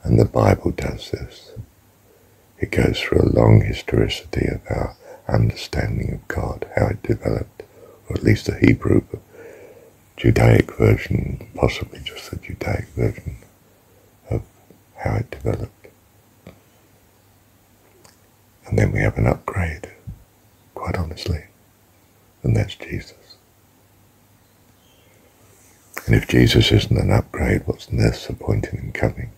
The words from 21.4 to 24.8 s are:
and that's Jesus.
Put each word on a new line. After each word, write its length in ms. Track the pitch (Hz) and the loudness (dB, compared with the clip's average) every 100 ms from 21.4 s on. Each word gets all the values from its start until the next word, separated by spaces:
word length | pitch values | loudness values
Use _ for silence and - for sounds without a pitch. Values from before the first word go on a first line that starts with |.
| - _ _ _ _ _ _ _ _ _ | -8 _ _ _ _ _ _ _ _ _
and 140 | - 53 | -2 0
that's 200 | - - | -2 -8
Jesus. 600 | - - - - _ - _ _ _ _ _ _ _ _ _ _ _ _ _ _ | -12 -12 -12 -20 _ -20 _ _ _ _ _ _ _ _ _ _ _ _ _ _